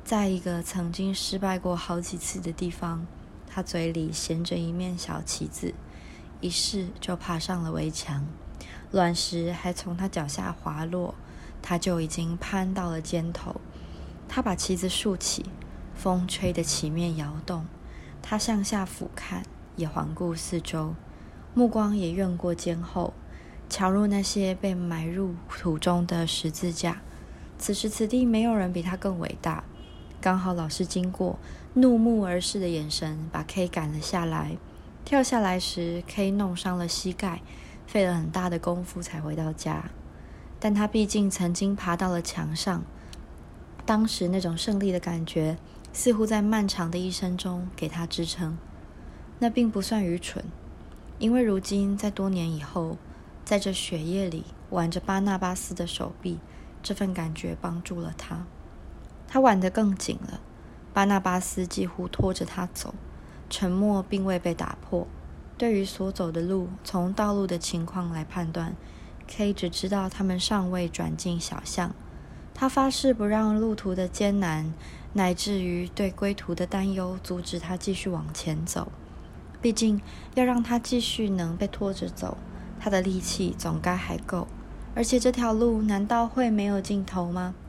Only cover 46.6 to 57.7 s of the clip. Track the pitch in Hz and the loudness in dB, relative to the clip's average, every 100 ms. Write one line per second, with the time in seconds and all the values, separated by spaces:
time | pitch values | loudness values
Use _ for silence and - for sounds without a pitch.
46.6 | 196 - 165 180 185 180 180 180 185 180 | 4 2 0 0 -2 -2 0 0 -2 -2
47.6 | 180 - 160 165 165 - 165 - 165 165 | -4 -4 -4 -2 -4 -2 -2 -2 -2 -4
48.6 | - - - - - - - - 233 233 | -8 -16 -16 -16 -14 -14 -16 0 2 4
49.6 | 233 202 196 220 185 170 - - - - | 4 4 0 2 2 0 -2 -8 -8 -10
50.6 | - - - - - - 220 247 233 190 | -14 -14 -16 -16 -14 0 4 6 6 4
51.6 | 190 202 196 202 208 196 196 185 165 160 | 2 2 4 2 0 0 2 2 0 -2
52.6 | 143 180 160 165 - - - - - 208 | -2 -2 -2 -4 -10 -16 -16 -14 2 2
53.6 | 196 185 - 170 156 190 190 160 160 - | 4 -2 -2 -2 0 0 0 -2 -8 -14
54.6 | - 185 170 175 - 196 202 190 185 185 | -2 0 2 0 0 2 4 2 0 -2
55.6 | - 175 175 - - 175 180 165 - - | -4 -4 -4 -2 -4 -4 -4 -4 -8 -16
56.6 | - - - 196 196 180 160 156 170 165 | -16 -12 -6 0 0 0 -2 -4 -4 -4
57.6 | 175 | -4